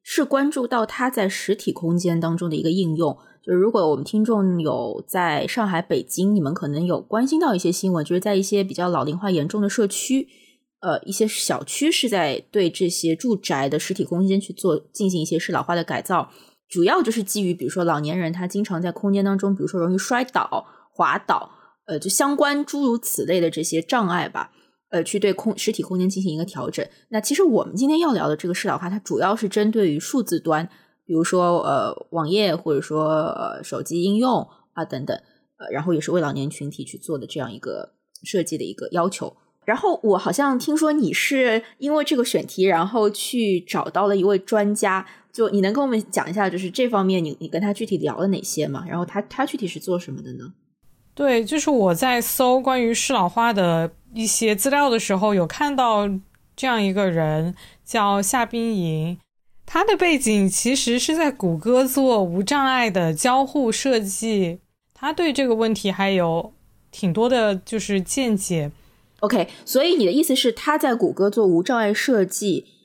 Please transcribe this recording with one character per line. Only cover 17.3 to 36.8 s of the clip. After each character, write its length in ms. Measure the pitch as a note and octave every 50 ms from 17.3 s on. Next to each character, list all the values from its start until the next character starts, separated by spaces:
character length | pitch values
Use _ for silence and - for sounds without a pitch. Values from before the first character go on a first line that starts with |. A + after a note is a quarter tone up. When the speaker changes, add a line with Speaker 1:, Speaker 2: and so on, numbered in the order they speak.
| - G#3
Speaker 1:
于， 100 | G3 F3
比 120 | F3+ F#3 C3
如 60 | D3
说 140 | - F#3 F3
老 140 | E3+ D3+ D3
年 160 | D3 D3+ E3+
人 160 | F#3 E3+ D#3+
他 140 | E3+ F3+ F3+
经 160 | F3+ - G3+
常 180 | G#3+ - F#3 D#3+
在 120 | F3+ F3
空 200 | E3+ - - G3+
间 120 | G3 G3 G3
当 120 | G3 G3
中， 180 | F#3+ G3 G3 G3
比 60 | F#3+
如 60 | -
说 140 | - - F3+
容 120 | E3+ F3+
易 60 | F#3 F#3+
摔 240 | - - - A#3+ B3+
倒、 420 | - - - - - - - - - - - _ _
滑 260 | _ - E3+ C3+ D3 G#3+
倒， 320 | - - E3 - - - - - - _ _ _ _
呃， 120 | - D#3+ D3
就 100 | D#3 G3
相 280 | - - C#4+ C#4+ C#4+
关 280 | C4+ D4 C#4+ C#4+ C#4+ D4
诸 220 | - - C#4+ C#4
如 100 | B3 A#3
此 280 | A3+ - - - - -
类 160 | D#3+ F3+ F3+
的 100 | E3+ D#3+
这 100 | D#3 D#3
些 220 | D#3+ - D#3+ D#3+
障 260 | E3 - C4 A#3+ G3+ F3
碍 200 | F3 F3 D3+ -
吧， 240 | - - - - _ _ _ _ _ _ _ _
呃， 120 | - E3+
去 160 | - - - G3
对 140 | G#3 G3
空-， 200 | F#3 F#3+ - A3 G3 -
实 140 | - A3
体 100 | G#3+ -
空 160 | G3 - F#3 F3+
间 100 | F3+ G3
进 140 | F#3+ F#3+
行 100 | F#3+ F3
一 40 | D3+
个 80 | D#3 E3+
调 260 | - - D#3+ - -
整。 160 | - D#3+ - - - _ _ _
那 120 | A3+ G#3+
其 140 | G#3 - C#4+
实 80 | F#4
我 220 | G4 D#4+ A3+ F#3 -
们 100 | F3 F3+
今 140 | G3+ C4+ C#4+
天 100 | D#4 E4
要 140 | E4+ D4+
聊 160 | A#3 E3+ D3+ D3
的 80 | D3+
这 100 | D3+ -
个 80 | E3+ F3+
适 140 | - - F#3+
老 100 | C3+ -
化， 100 | F3+ F3
它 120 | G3 G#3+
主 180 | - - D#3 A2+
要 160 | E3 F#3+ G#3+
是 140 | A3 A3 F#3+
针 200 | - G#3 G#3 A3
对 200 | A3 A3+ G3+ D#3+
于 60 | D3 D#3
数 240 | - - - C4
字 160 | G#3+ - F3 D#3
端， 300 | - E3 D#3 D#3 E3 - - _ _ _ _ _ _
比 80 | -
如 100 | E3 D#3+
说， 360 | E3 - F#3 F3+ F3 F3 F3 E3
呃， 440 | - - C#3 B2+ G2+ A2 - - - -
网 140 | - E3 D3+
页 300 | D3+ F#3+ G#3+ G#3 F#3 D#3
或 160 | E3+ - D#3+
者 80 | D3 C3+
说、 260 | - - D3+ D#3 D#3
呃， 560 | D#3 D#3 D#3 D#3+ - - - A#2 - - -
手 200 | - - C#3 -
机 200 | - - E3+ F3
应 140 | F3 G3 G3+
用 320 | A3 B3+ C4 A#3 D#3+ - - - _ _ _
啊 120 | _ E3+ D#3+
等 200 | - D3 B2+ C3
等， 100 | - G2+ - - _ _ _ _ _ _ _
呃， 100 | - -
然 120 | G#2 C#3
后 100 | D3+ F3+
也 80 | E3 D3+
是 100 | - C#3+
为 100 | E3 F3+
老 120 | D#3 C#3+
年 160 | C#3 C#3 C3+ D3+
群 220 | - - C#3+ D3
体 140 | - -